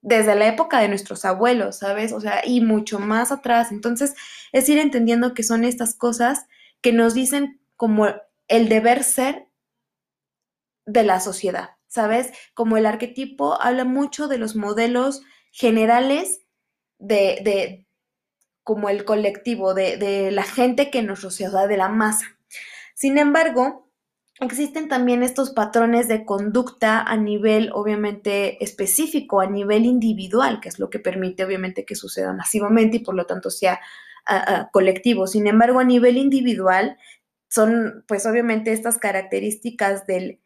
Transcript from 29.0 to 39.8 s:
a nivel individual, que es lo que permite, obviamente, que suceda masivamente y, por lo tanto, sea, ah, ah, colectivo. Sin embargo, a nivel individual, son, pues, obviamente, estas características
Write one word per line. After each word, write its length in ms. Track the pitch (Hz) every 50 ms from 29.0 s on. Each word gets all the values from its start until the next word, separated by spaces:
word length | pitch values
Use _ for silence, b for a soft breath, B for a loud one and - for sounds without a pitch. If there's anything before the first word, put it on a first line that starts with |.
| 320 311 - 294 277 - - 196
a 60 | 190 190
nivel 380 | 202 202 202 202 208 214 233
individual, 720 | 240 254 247 220 226 220 202 190 185 190 233 269 269 233 214
que 100 | - 185
es 100 | 170 -
lo 100 | 196 196
que 100 | - 214
permite, 440 | 214 190 185 190 185 185 185 185 190
obviamente, 420 | 190 196 185 185 185 185 - 196
que 100 | - 208
suceda 380 | - - 185 - - 190 185 185
masivamente 640 | - - - - 214 202 208 220 226 220 220 220 226
y, 20 |
por 160 | 226 - 190
lo 100 | 185 175
tanto, 240 | - 185 185 - 185
sea, 300 | - - - - 202 - B B B B B B B B B
ah, 180 | - 208 190 - -
ah, 220 | 196 175 - -
colectivo. 560 | - 202 190 190 190 185 - 247 240 - 190 190
Sin 200 | - 214 208 202
embargo, 320 | 208 220 233 240 247 254
a 60 | 254
nivel 320 | 247 247 247 233 247 240 254
individual, 800 | 277 277 269 269 247 247 220 190 190 185 185 190 190 - - b b b b b b _ _ _ _ _
son, 560 | - 233 220 220 226 233 226 208 - - - _
pues, 180 | 220 196 -
obviamente, 460 | 233 220 240 233 233 220 220 220 226
estas 260 | 220 214 220 233 233 -
características 1080 | - 208 190 190 190 190 - 196 196 214 208 - - 240 226 -